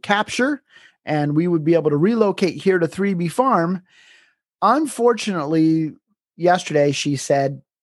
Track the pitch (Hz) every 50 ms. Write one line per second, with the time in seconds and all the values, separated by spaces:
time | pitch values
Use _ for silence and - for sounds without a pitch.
0 | - - 208 202 208 - - - 247 277 294 262 _ _ _ - - - _ _
1 | - - 151 151 147 147 147 151 170 180 170 160 147 156 170 165 151 156 147 143
2 | 160 208 240 226 214 202 185 - 202 170 - 151 - 196 190 180 170 147 - -
3 | 196 202 196 170 175 165 - - 254 269 233 180 165 170 190 180 - _ _ _
4 | _ _ - _ _ _ _ _ _ _ _ - - 202 240 294 320 269 - -
5 | 233 240 233 214 - 214 196 170 143 143 160 160 160 160 160 160 160 151 - -
6 | _ _ _ _ _ _ _ - 165 175 175 185 - - 151 147 143 143 139 -
7 | - 147 143 131 - - 147 139 135 139 143 131 _ _ _ _